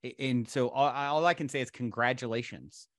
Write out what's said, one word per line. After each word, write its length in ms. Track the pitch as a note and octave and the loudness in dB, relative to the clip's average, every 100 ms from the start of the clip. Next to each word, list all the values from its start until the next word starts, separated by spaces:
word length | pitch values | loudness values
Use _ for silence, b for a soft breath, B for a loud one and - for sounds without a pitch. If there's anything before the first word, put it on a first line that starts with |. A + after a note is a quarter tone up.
a-, 120 | B2+ - | -12 -4
and 280 | C3+ B2 A2+ | 0 0 0
so 220 | C#3+ B2 | 0 0
all, 200 | - C#3+ | 4 2
all 360 | C3 C#3+ D3+ E3+ | 2 0 2 4
I 80 | |
can 140 | E3+ D3 | 2 0
say 140 | C#3+ | -2
is 100 | B2 | -4
congratulations 1160 | - B2 G#2+ A#2+ B2+ A#2+ A2+ A#2 C#2+ B1+ - - | -4 -6 0 2 2 -2 -4 -4 -12 -16 -20 -20